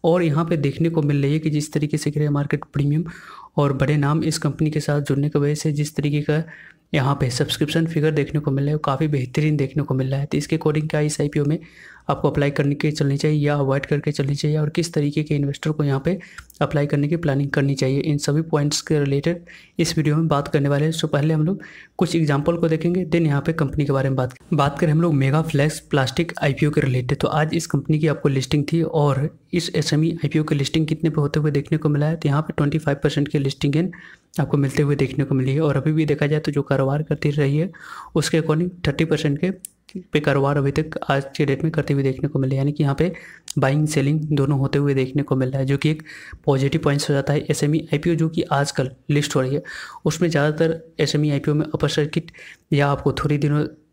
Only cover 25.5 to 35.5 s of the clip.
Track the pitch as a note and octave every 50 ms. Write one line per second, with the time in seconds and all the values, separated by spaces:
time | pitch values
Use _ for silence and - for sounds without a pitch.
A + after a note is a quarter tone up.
25.5 | D3+ C#3 C#3 D#3 D3+ - - - - C#3+ C3 B2 - - E3+ E3 - - - D3
26.5 | C3+ - - D3 D3 D3+ C#3+ C#3+ B2 B2+ B2 B2+ C#3+ C#3 - - - D3+ D3+ D#3
27.5 | - E3+ D#3+ - - C#3+ C3+ - D#3 D3+ D3+ D#3 C#3+ - - D3 C3+ C3+ C3 -
28.5 | - D3 C#3+ D3 - E3 E3 - - D#3+ D3 D3 C3+ C3 C#3 F3+ - - _ _
29.5 | - F3+ D#3+ - - - C#3+ - - D3 D#3 E3+ E3 E3 - C#3+ - D#3 D3+ D3+
30.5 | D#3 C#3+ C#3 C3+ - D#3+ D#3+ D3 D#3+ D3+ - E3 D3+ D#3+ D3 C#3+ - D#3+ D3 D#3
31.5 | C#3+ C#3+ C#3 - - - - D#3 D3 C#3+ D3 D3+ E3 E3 - D3 C#3 D3 D#3 -
32.5 | - - D3 C#3+ C#3+ D#3+ D3+ C#3+ C#3 C3+ - D3+ C#3 D3 C#3+ D3 - D3+ C#3 C3+
33.5 | C#3 - - C#3+ C#3 D#3+ F3 F#3+ - - - - - _ _ _ - - D3 -
34.5 | - C#3+ C#3 C3+ C3+ - D3+ C#3 D3 C#3+ C#3 C3 - - C3+ C3+ C#3+ C3+ C3 C3+